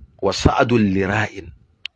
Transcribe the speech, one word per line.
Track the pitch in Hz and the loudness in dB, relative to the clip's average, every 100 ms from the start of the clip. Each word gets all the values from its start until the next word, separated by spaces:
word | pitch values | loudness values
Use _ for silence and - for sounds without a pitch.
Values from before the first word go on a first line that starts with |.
| - _ | -20 _
wa | 98 | -4
sa'adun | 92 - - 127 120 104 | 2 2 2 2 2 2
lira'in, | 95 95 104 110 101 - - _ _ - | 0 0 -2 -4 -8 -18 -20 _ _ -20